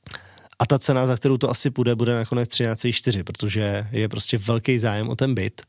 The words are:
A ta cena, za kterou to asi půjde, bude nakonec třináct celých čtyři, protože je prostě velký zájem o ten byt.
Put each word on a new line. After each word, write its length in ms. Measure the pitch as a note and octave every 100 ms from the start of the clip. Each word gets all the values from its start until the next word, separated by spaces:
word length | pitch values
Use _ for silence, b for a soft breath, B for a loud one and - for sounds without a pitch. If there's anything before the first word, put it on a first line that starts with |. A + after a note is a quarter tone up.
| B B B B B -
A 60 | -
ta 140 | C3+
cena, 260 | - C3 B2+
za 100 | B2
kterou 220 | C#3 C3
to 120 | C3+
asi 220 | - C#3+
půjde, 240 | B2+ A#2+ A2+
bude 200 | A#2+ A#2+
nakonec 340 | A2+ B2+ A#2
třináct 300 | - A#2 A2
celých 160 | B2 A#2
čtyři, 280 | - G2+
protože 640 | F2 - G#2 G2 G#2 G2+ G#2
je 180 | A2+ G#2+
prostě 280 | A2 - A#2
velký 420 | G2 A#2 A2 B2
zájem 300 | A2 G#2 A2+
o 60 | B2
ten 200 | C3+ A#2+
byt. 260 | F#2+ -